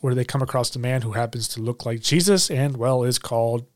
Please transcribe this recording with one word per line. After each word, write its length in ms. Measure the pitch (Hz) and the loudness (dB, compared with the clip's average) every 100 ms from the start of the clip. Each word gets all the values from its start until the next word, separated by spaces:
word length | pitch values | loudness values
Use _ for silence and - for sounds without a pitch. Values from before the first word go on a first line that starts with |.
where 120 | 135 | 0
they 100 | 127 | 0
come 200 | 123 139 | 0 -2
across 320 | 127 131 120 127 | 0 0 -2 -2
a 20 | |
man 240 | 120 131 | -2 -2
who 120 | 113 | -2
happens 340 | 107 117 117 110 | -2 -4 -4 -8
to 140 | - | -6
look 220 | 113 117 | -6 -4
like 160 | 117 113 | -6 -4
Jesus 520 | - 156 175 196 - | 2 2 4 4 2
and, 260 | 135 143 131 | 0 0 0
well, 260 | 120 127 | 0 2
is 140 | 123 117 | 2 0
called 480 | - 117 117 120 120 | -2 0 2 0 -4